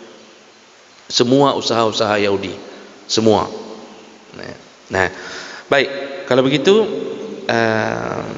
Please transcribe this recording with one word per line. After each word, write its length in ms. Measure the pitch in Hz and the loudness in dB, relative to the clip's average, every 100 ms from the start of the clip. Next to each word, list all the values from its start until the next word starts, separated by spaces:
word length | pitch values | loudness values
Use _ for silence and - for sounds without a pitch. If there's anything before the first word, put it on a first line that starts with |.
| - - - - - - - - - - | -20 -20 -20 -20 -20 -20 -20 -20 -20 -20
Semua 480 | - - 120 135 139 104 | -4 0 4 6 4 2
usaha-usaha 560 | 107 113 110 98 107 104 | 0 2 2 2 0 2
Yahudi, 400 | 101 98 98 - - - - - | 2 0 -2 -10 -14 -18 -20 -20
semua. 400 | - - 110 98 - - - - - - - - - - | -4 2 4 4 2 -6 -12 -16 -18 -20 -20 -20 -20 -16
Nah, 160 | - - - - - | -16 -16 -20 -20 -6
nah, 200 | 95 92 - - - - - - | 0 0 -2 -12 -14 -14 -16 0
baik, 560 | 139 120 - - - | 0 0 -4 -8 -8
kalau 240 | - 127 131 | 0 2 4
begitu, 320 | 147 165 214 208 - - - - - | 2 4 4 4 -2 -6 -8 -10 -8
eh, 800 | - 117 113 110 110 117 117 - 110 | -2 0 2 2 0 -4 -4 -6 -8